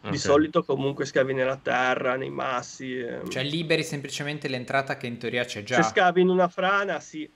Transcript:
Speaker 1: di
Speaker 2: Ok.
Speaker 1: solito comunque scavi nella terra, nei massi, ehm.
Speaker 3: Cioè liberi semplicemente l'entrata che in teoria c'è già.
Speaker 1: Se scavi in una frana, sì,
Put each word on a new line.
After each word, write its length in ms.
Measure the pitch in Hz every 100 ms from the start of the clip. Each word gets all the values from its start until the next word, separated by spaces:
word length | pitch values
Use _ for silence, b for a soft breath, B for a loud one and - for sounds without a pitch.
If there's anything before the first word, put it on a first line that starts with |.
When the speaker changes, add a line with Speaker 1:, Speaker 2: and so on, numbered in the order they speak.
| 107
Speaker 1:
di 120 | 101
Speaker 2:
Ok. 0 |
Speaker 1:
solito 460 | - 143 156 170
comunque 420 | 156 135 135 139 139
scavi 280 | 143 131
nella 240 | 135 131 135
terra, 580 | - 127 127 127 131 131
nei 140 | 135
massi, 680 | 139 131 123 127 - 131 127
ehm. 300 | 120 123 -
Speaker 3:
Cioè 140 | 131 139
liberi 360 | 160 160 160 156
semplicemente 640 | 143 139 - 143 147 147
l'entrata 480 | 127 117 135 139 135
che 100 | 123
in 100 | 120
teoria 280 | 117 123 120
c'è 180 | 107
già. 100 | 104
Speaker 1:
Se 100 | 123
scavi 360 | 110 151 180 175
in 80 | 180
una 220 | 185 175
frana, 500 | - 185 196 196 156
sì, 320 | - 156 151